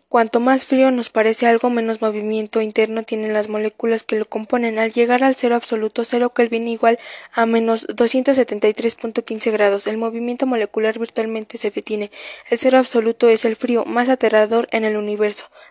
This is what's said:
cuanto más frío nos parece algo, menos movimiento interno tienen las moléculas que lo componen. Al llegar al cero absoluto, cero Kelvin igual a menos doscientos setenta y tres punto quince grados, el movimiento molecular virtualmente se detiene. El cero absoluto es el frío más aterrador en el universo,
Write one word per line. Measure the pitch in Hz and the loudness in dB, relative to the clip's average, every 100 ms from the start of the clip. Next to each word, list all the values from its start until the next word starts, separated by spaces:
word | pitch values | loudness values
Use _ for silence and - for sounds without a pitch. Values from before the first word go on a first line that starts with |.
| _ | _
cuanto | 240 226 233 | 0 2 2
más | 247 262 | 2 2
frío | - 262 262 | 2 2 4
nos | 247 226 | 2 -2
parece | 226 220 226 240 | 0 0 2 2
algo, | 233 247 | 2 2
menos | 240 226 220 | 0 -2 -2
movimiento | 220 208 214 220 214 233 | -2 -2 -4 -4 -2 -2
interno | 220 208 220 220 | -2 0 0 -2
tienen | 220 220 214 | -6 -4 -2
las | 214 208 | -2 -2
moléculas | 214 214 - 233 226 | -2 -4 -2 -2 -2
que | - 220 | -2 -4
lo | 214 | -4
componen. | 214 214 247 233 214 | -6 -2 -2 0 -2
Al | 226 | 0
llegar | 226 233 247 | 2 2 4
al | 269 | 2
cero | 262 247 240 | 2 0 0
absoluto, | - 226 214 - | -2 -4 -4 -4
cero | 226 240 240 | -4 0 0
Kelvin | - 233 226 233 | 0 0 0 -4
igual | 226 226 233 - - - | 0 2 2 -2 -20 -6
a | - | 0
menos | 226 226 226 226 - | 2 2 2 -2 -2
doscientos | 214 233 262 254 269 | 0 2 2 2 2
setenta | 240 208 214 | 2 0 0
y | |
tres | 214 233 | 2 -2
punto | - 226 220 | -4 -8 -6
quince | - 220 233 | -6 -4 -2
grados, | 214 202 202 208 | 2 2 2 -2
el | 220 | -4
movimiento | 226 233 240 247 262 | -4 -4 -6 -2 0
molecular | 240 208 - 220 220 | 0 -2 0 -2 -2
virtualmente | 226 - 220 226 214 233 | -6 -4 -4 -6 -10 -8
se | 214 | -6
detiene. | 214 - 214 208 - - - - | -6 -6 -6 -6 -12 -18 -14 -4
El | 233 | 0
cero | 262 262 | 4 4
absoluto | 247 233 220 233 233 | 4 0 0 2 4
es | 220 | 4
el | 233 220 | 0 -2
frío | 240 233 | -2 -2
más | 220 226 247 | -2 -2 0
aterrador | 262 226 214 214 226 233 | 2 2 2 2 0 0
en | 226 | -2
el | 220 214 | -2 -2
universo, | 208 208 208 208 - _ - | -4 -2 -2 -4 -14 _ -18